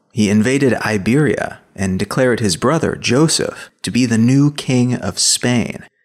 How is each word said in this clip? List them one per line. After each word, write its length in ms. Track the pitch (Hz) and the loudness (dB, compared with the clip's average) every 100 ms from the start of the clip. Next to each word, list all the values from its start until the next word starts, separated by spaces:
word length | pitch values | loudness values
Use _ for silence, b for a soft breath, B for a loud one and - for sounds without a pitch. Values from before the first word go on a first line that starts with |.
| _ | _
He 180 | - 104 | -2 2
invaded 440 | 107 107 139 135 | 2 2 2 2
Iberia 840 | 107 - 107 92 131 143 - - - _ - | 0 -2 -2 0 2 2 -2 -4 -10 _ -6
and 220 | 95 92 | -4 -2
declared 420 | 104 - 127 110 | -2 0 0 2
his 180 | 107 80 | 0 0
brother, 380 | 117 160 - - | 0 0 -2 -4
Joseph, 760 | - 120 160 - - - - _ | 0 2 2 0 -4 -8 -16 _
to 80 | - | -4
be 140 | 117 127 | 0 2
the 120 | 110 | 2
new 340 | 117 135 143 | 4 4 2
king 440 | 147 - 127 123 120 | 0 -2 0 0 -2
of 220 | 98 - | -6 -4
Spain. 680 | - - 123 120 - - - _ | -2 -2 0 -2 -2 -8 -16 _